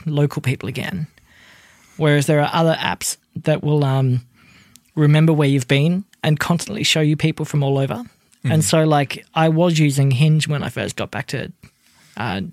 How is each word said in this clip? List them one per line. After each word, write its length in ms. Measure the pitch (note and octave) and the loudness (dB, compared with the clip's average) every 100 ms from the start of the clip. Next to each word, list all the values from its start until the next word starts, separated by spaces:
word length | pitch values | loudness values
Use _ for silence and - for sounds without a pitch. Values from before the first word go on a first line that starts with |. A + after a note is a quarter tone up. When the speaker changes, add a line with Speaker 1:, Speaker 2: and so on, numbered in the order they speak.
| D#3+ | -4
Speaker 1:
local 360 | D3 D3 - | 0 0 -2
people 260 | - - - | -4 -4 -6
again. 380 | B2 - F#3 D#3 _ _ _ - - _ _ _ - | -8 -8 -8 -10 _ _ _ -20 -20 _ _ _ -2
Whereas 300 | D3+ D3 C#3+ | 2 2 2
there 140 | D3 | 2
are 100 | D3 | 2
other 220 | E3 E3 | 2 0
apps 420 | - - - - - _ D#3+ | 0 -4 -6 -8 -10 _ -6
that 180 | D#3 D3+ | -2 -2
will, 200 | D3 D3+ | 0 0
um, 360 | C#3 C3+ C3 B2 - _ _ _ _ _ _ | 0 0 0 -2 -4 _ _ _ _ _ _
remember 380 | D#3+ D3 D3+ D#3+ | 0 4 4 4
where 160 | D3+ C#3 | 2 2
you've 200 | C#3 B2 | 0 0
been 360 | C#3 D#3+ F3+ - _ | 0 2 -2 -6 _
and 160 | D#3+ D3+ | -2 0
constantly 440 | - E3+ - G#3 | 0 -2 -4 -4
show 160 | - D#3+ | -2 0
you 160 | D3+ D#3 | 0 0
people 280 | D#3 D#3 D3+ | -2 -2 -4
from 160 | D3 | -2
all 160 | C#3 C3+ | 0 0
over. 260 | C3+ - A#3+ _ _ _ | -2 -6 -12 _ _ _
Speaker 2:
Mm. 80 | C3+ | 0
Speaker 1:
And 100 | D#3 | 0
so, 200 | D3+ D#3+ | 2 2
like, 400 | D#3 D3 C#3 - - | 4 2 0 -6 -8
I 140 | D#3+ D#3+ | 0 2
was 300 | D#3+ F3 D#3 | 4 2 4
using 320 | D3 C#3 C#3 | 2 2 2
Hinge 380 | B2+ D#3 D#3 D3+ | 4 4 4 0
when 140 | D3 | -4
I 60 | C#3+ | -6
first 280 | - G2+ - | -6 -6 -6
got 140 | G2 | -8
back 160 | G#2 - | -8 -8
to, 240 | B2+ - - - _ _ _ _ - | -8 -8 -14 -20 _ _ _ _ -8
uh, 260 | G#3 G3 F3 | -6 -6 -8